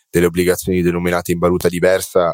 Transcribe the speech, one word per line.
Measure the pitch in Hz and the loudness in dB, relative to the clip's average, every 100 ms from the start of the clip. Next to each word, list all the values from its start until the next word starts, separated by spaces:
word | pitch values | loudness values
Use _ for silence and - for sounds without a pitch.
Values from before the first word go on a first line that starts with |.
| _ | _
delle | 90 87 | 0 0
obbligazioni | 85 90 87 98 90 | 2 0 0 -2 0
denominate | 87 87 87 87 87 | 0 0 0 -2 -2
in | 87 | -2
valuta | 87 90 87 | 0 0 0
diversa | 87 90 92 - 92 85 | 0 2 0 0 0 0